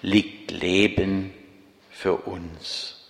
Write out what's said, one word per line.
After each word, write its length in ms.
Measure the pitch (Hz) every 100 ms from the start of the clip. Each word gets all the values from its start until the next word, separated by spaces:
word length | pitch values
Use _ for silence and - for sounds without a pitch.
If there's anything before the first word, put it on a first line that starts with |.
liegt 480 | - 104 101 - -
Leben 840 | - 90 92 101 98 95 98 95 - - - - _ -
für 240 | - 95 87
uns. 920 | - 90 85 80 - - - -